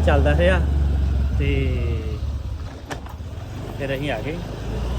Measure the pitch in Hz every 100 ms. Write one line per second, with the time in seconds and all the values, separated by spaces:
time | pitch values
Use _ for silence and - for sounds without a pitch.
0 | 170 143 147 147 175 180 - - - -
1 | - - - - 143 135 131 127 117 -
2 | - - - - - - - - - -
3 | - - - - - - - - 139 135
4 | 147 110 123 170 170 - - 143 -